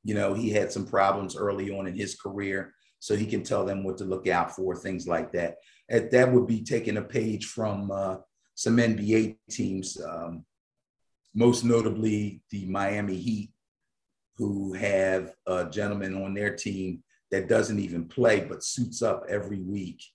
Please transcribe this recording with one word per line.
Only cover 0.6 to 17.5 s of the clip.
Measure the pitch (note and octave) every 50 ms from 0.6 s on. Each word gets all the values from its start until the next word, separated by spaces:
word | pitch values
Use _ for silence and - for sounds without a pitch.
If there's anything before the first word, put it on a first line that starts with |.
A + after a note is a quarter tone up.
| F#2+ -
some | - G2 -
problems | - - G2 - G3 F#3+ G3 G3+ F#3 -
early | - G#2 G2+ G2 G2 G2 G2+
on | G2 G2 G2
in | F#2 F2
his | G2+ G#2 F#2 -
career, | - - G2+ G2 G#2 G2+ G2 G2 G2 F#2 - _ _ _ _ _ _
so | - - G#2+
he | G2+ G#2+
can | G#2 A2 G2+ -
tell | - G#2+ G2+ F#2+
them | F#2+ G2 G2 F#2+
what | F#2+ F2+ -
to | G2+
look | F#2 F#2 F#2 -
out | F#2 F2+ F2 E2 - -
for, | - F#2 F#2 F2+
things | - - G2 F#2 F2 E2+
like | F2 E2+ E2 E2 -
that. | - F2 E2+ E2 - - _ _ _ _ _ -
And | A#2 A2+ - -
that | B2+ B2 B2+ B2+
would | B2+ B2 -
be | A#2 A#2 A2 A2+
taking | - B2+ A#2 - A2 G2+
a | G#2
page | G#2 - - A#2+ A2 A2+ G#2+ G#2 -
from, | - - A#2 A2 G#2+ G2+ G2 G2+ G2
uh, | G2 G2 G2 F#2+ F#2+ F#2+ - _ _ _ _ _ _
some | - - A2 A2+ A#2+
N | A#2+ A#2 A2
B | G#2 G#2 G#2 A2
A | A2 A2 G#2+ - _ _ -
teams, | - - G2+ G2 F#2+ F#2+ F#2 - - - D#2+
um, | D#2+ E2+ E2 E2+ E2+ F2 - - _ _ _ _ _ _ _ _ _ _ _ _ _ _ _ _ _ _
most | G#2+ A#2 A#2+ A#2+ - A#2
notably | A#2+ A#2 A#2 A2 G#2+ G2 A2 A2 G#2+ G#2+ G#2 G#2 G#2 F#2 - _ _
the | G#2+ G2+ F#2+
Miami | F#2 F#2+ G2 G2 G2 G2+ G#2 G#2 G2 F#2
Heat, | F#2 F#2 A#2+ A2 G#2 G2+ - _ _ _ _ _ _ _ _ _ _ _ _ _ _ _ _ _
who | - A2+ G2 G2 G2+ G2 F#2+ F#2
have | F#2+ A2+ G2+ G2 F#2+ F#2+ F#2+ F#2+ F#2+ F2+ E2+ - _ _
a | F#2 F#2 F#2 F2+ D#2+
gentleman | - G#2 G2+ G2+ G#2 G2+ G2 F#2+ F#2+ G2 F#2+
on | G2 G2
their | G2+ G#2 G#2 G2
team | - - G#2+ G2 F#2+ F#2+ F#2 F2 - _ _ _ _ _ _
that | G2 F#2+ -
doesn't | D#2